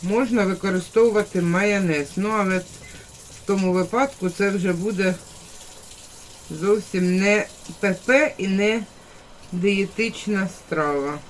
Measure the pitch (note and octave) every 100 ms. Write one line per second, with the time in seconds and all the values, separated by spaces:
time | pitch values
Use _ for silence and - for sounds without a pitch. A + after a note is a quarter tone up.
0 | F3 G#3+ B3+ A3+ G3 F3+ G3 F#3 E3+ A3+
1 | A#3 G#3+ G#3 F#3 F3 E3+ G#3 G3+ F#3 D3+
2 | C#3+ - G3+ A3 G3 F#3 F3+ - - -
3 | - - - - - G3 F#3 F#3 F3+ A#3
4 | C4+ - F#3 F3 G3+ G3 F#3 E3+ G3 F#3+
5 | F#3+ F3 - - - - - - - -
6 | - - - - - D#3 F3+ G#3+ - F#3
7 | F3+ F3+ G3 G#3 - - - E3 G3+ F#3
8 | - C4 D4+ - F#3+ F#3+ G#3 A3+ G#3 -
9 | - - - - - F3+ F#3+ G3 F#3+ -
10 | A3+ - - G3+ F#3+ - - D#3+ D3 C#3+
11 | C#3 D3 -